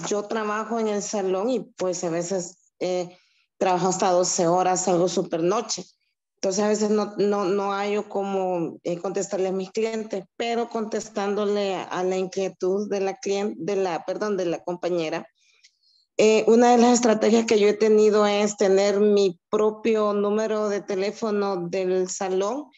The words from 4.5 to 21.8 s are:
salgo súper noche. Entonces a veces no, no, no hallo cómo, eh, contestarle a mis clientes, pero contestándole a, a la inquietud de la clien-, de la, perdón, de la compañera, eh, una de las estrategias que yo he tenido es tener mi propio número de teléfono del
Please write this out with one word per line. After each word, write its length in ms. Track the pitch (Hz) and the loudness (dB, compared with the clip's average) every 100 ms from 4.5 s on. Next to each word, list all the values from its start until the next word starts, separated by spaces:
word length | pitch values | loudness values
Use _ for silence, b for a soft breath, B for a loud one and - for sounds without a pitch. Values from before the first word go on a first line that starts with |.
| 180 185 185 202 | 2 2 0 0
salgo 220 | 175 180 | 2 2
súper 360 | 175 180 170 | 0 -4 -2
noche. 400 | 170 214 226 - 180 _ _ _ _ _ | 0 0 -4 -8 -12 _ _ _ _ _
Entonces 220 | 196 190 | -4 0
a 60 | 208 | 0
veces 200 | 214 208 | 0 2
no, 260 | 214 208 190 | 0 -2 0
no, 260 | 202 202 | 0 0
no 300 | 190 202 196 | 0 0 -2
hallo 340 | 196 202 208 208 | -2 -2 -4 -4
cómo, 720 | 196 196 196 185 180 165 - | -4 -4 -2 -2 -2 -4 -6
eh, 140 | - 170 | -6 -6
contestarle 520 | 196 185 190 196 190 | -4 -4 -4 -2 -2
a 20 | |
mis 200 | 185 185 | -4 -6
clientes, 520 | - 220 226 220 202 190 - | -4 -4 -4 -6 -8 -10 -8
pero 320 | 233 233 233 | -4 -4 -4
contestándole 1080 | 226 220 220 202 - 202 202 208 208 202 180 | -6 -6 -6 -8 -6 -4 -2 -2 -2 -2 -4
a, 80 | |
a 180 | - 175 185 | -6 -4 -2
la 100 | 185 | -2
inquietud 760 | 185 190 190 180 185 196 208 | -4 -4 -6 -4 -2 -2 -2
de 120 | 196 | -4
la 160 | 190 190 | -4 -4
clien-, 380 | - 196 208 220 | -6 -4 -4 -6
de 180 | 165 196 | -4 -2
la, 300 | 190 156 - | -2 -4 -6
perdón, 320 | 185 214 196 | -6 -4 -2
de 80 | 175 | -2
la 180 | 156 | -4
compañera, 640 | - 180 175 175 156 165 - b b b b b b b b - | -6 -6 -2 -2 -2 -6 -10 b b b b b b b b 2
eh, 300 | 214 220 - | 4 4 6
una 240 | 233 240 | 6 8
de 60 | 240 | 6
las 160 | 233 | 6
estrategias 520 | 240 240 214 214 226 226 | 6 4 2 4 2 4
que 140 | 220 | 4
yo 80 | 202 | 4
he 60 | |
tenido 520 | 208 220 214 214 208 208 | 4 4 6 6 6 4
es 300 | 202 208 208 | 2 0 2
tener 460 | 202 196 202 202 | 2 4 4 4
mi 360 | 208 202 196 175 _ | 4 4 2 0 _
propio 640 | 214 214 214 233 220 208 | 0 0 0 0 0 2
número 560 | 202 202 214 220 214 214 | 0 0 0 -2 -2 -2
de 100 | 202 | -4
teléfono 880 | 175 196 196 202 226 208 196 190 175 | -4 -4 -4 -4 -4 -2 -2 -4 -4
del 420 | 190 | -4